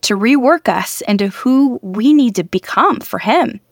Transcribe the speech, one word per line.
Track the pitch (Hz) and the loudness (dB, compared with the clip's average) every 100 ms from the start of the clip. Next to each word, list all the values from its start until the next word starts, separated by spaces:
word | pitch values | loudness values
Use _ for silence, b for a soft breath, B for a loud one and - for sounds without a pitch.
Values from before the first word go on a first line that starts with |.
to | - 202 | -4 -2
rework | 214 285 254 339 - | 2 2 2 2 0
us | 180 190 - | -2 -4 -8
into | - 208 202 | -2 0 -2
who | - 254 262 277 240 | -2 0 2 2 0
we | 190 190 240 | -6 -2 4
need | 302 247 196 | 4 4 0
to | |
become | 175 185 - - 311 - | -4 -4 -4 0 0 0
for | - - | -6 -8
him. | - 302 127 - _ | 0 0 0 -6 _